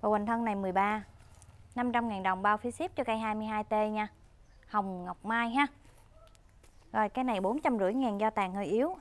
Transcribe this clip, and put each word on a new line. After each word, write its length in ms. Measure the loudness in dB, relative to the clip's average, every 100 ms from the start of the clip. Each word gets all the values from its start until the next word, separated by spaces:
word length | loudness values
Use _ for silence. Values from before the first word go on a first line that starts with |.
Và 80 | 2
hoành 180 | 2 2
thân 180 | 0
này 100 | 0
mười 180 | 0 0
ba. 320 | 2 2 0 -6 -20 -20 -20 -20 -20 -14
Năm 180 | -4 0
trăm 160 | 0 0
ngàn 140 | 0
đồng 200 | 0 2
bao 140 | 2 2
phí 140 | 0
ship 260 | -6 -6 -4
cho 80 |
cây 140 | -2 -2
hai 160 | -2
mươi 120 | -4 -4
hai 180 | -4
T 80 | 0
nha. 360 | 0 0 0 -4 -8 -20 -20 -20 -20 -6
Hồng 360 | -2 -2 -4
Ngọc 120 | -8 -10
Mai 280 | -2 0 0
ha. 160 | 2 0 -2 -20 -20 -20 -20 -20 -20 -20 -20 -20 -20 -6
Rồi 160 | 0 0
cái 160 | 0
này 160 | -2 0
bốn 200 | 0 0
trăm 180 | 0 2
rưỡi 160 | 2
ngàn 260 | 2 0 2
do 100 | 0
tàn 240 | 0 -2
hơi 120 | -2 0
yếu. 300 | 2 2 -2